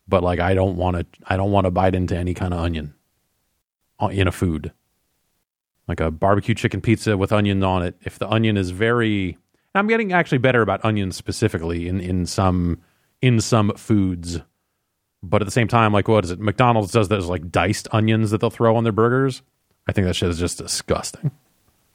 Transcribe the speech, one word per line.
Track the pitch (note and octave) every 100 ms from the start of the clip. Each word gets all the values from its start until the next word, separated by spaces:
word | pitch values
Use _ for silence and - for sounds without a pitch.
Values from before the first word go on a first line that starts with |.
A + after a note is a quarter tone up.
| -
But, | F#2+
like, | F2 F2
I | F2
don't | F#2+ F#2+ F2
wanna, | F2+ F2 E2 - -
I | F#2+
don't | G2
wanna | G2+ F#2
bite | F2+ F#2+ F#2
into | F2 E2+
any | F2+
kind | E2+ F#2
of | F2
onion | E2+ E2 D2+ - _ _ _ _ _ _ _ _ _ -
o-, | G#2
in | G2 F#2
a |
food. | - F#2 D#2 D#2 _ _ _ _ _ _ _ _ _ _ _ -
Like | E2+
a | D#2+
barbecue | D#2 G2 G2+ -
chicken | A2 A2+ G2
pizza | A#2+ G#2+ - G2
with | F#2+
onion | G#2+ G2+ G2
on | F#2+ F#2
it. | F2 -
If | - -
the | G2
onion | A2+ A2+ G2+
is | F2+
very, | F2+ A2+ A#2+ A2 G2+ F#2 E2 _ _ _
I'm | G3 G#3
getting | A3+ G#3
actually | F3+ D#3 C3+
better | C3 B2
about | G2+ F#2+
onions | A2+ G#2+ F#2+ -
specifically | - F#2+ A2 F#2 E2 E2+ E2+
in, | F#2+
in | F2+ F#2
some, | E2+ - F#2 F2+ F2 E2 _ _ _ -
in | C3 A2+
some | - A#2 G#2 -
foods. | - G#2+ F#2+ F2 E2+ E2+ - _ _ _ _ _ _ _
But | F2+ G2+
at |
the | G2+
same | C3 G#2+
time, | A#2 A2
like, | G#2 F#2+
what | A2
is | E2+
it? | F2+
McDonald's | G#2+ G2 B2 A2+ F#2+
does | A#2+ G2
those, | G#2+ E2+
like, | F2+ E2+
diced | F#2+ F2+ G#2 -
onions | A2 A2 A2 G#2+
that | G#2+
they'll | A#2
throw | - A#2 A2+
on |
their | A#2
burgers. | G#2 A#2 B2+ C3+ B2+ _ _ _ _ -
I |
think | G#2 F2+
that |
shit | F2 F#2
is | E2
just | F2 -
disgusting. | - - - - - - D3+ - _ _ _ _ _